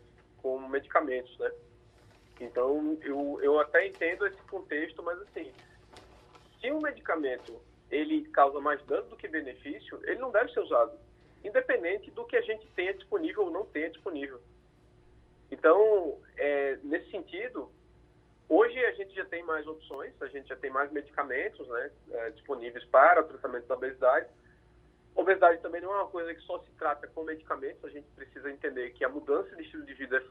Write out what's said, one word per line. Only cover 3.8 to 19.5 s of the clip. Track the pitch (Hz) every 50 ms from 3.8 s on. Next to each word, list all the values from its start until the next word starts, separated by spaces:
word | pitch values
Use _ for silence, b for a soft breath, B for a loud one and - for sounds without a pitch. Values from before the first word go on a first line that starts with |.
| 190
entendo | 196 190 - 175 165 175 - 202
esse | 196 190 - -
contexto, | - 196 185 - - 151 151 160 175 - -
mas | 170 170 175 180 208
assim, | - _ 185 160 - - b b b b b - - - - - - - - - - - - - _ _ _
se | - 247
um | 302 311
medicamento, | 302 294 - - - - 175 160 147 131 127 - - - 117 117 - - _ _ _ -
ele | 123 147 151 151 156 151 151
causa | - - 156 143 139 139 147
mais | 139 147 143 139 -
dano | - 143 190 208 -
do | 226
que | - -
benefício, | - 156 156 143 131 - - - 143 320 427 - - - - -
ele | - 185 226
não | 262 254
deve | 214 208 247 240 -
ser | 220
usado, | 180 147 151 120 117 - - - - - b b b b b b -
independente | 202 214 262 254 - 262 220 175 170 190 208 - 156
do | - - -
que | 233 -
a | 233
gente | - - 220 214 - - -
tenha | - 180 190 196
disponível | - - - 214 185 160 175 185 214 202
ou | 175
não | 160 190 226
tenha | - - 147 156 165
disponível. | 160 - - 202 170 139 139 135 131 120 - - - - _ _ _ _ _ _ _ _ _ - - - - _ _ _ - _
Então, | 151 - - 156 170 196 214 220 214 196 175 147 - - - - -
é, | - 135 143 143 143 139 139 135 - -
nesse | 143 151 - - -
sentido, | - 190 - - 170 180 233 - - 151 127 - - _ _ _ _ - - _ _ _ _ _ _ _ _ -
hoje | 160 180 233 - - 254 247
a | 214
gente | - 196 196 190 -
já | 190 185
tem | - 175 170 170
mais | 165